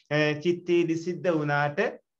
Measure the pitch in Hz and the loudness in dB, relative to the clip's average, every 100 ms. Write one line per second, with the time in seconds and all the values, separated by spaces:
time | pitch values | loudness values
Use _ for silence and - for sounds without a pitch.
0 | _ 147 151 147 175 175 175 175 165 160 | _ 2 2 2 0 -2 0 2 2 -2
1 | 165 170 180 160 147 143 147 147 233 - | -4 -4 -2 0 0 0 0 0 -4 -4
2 | _ | _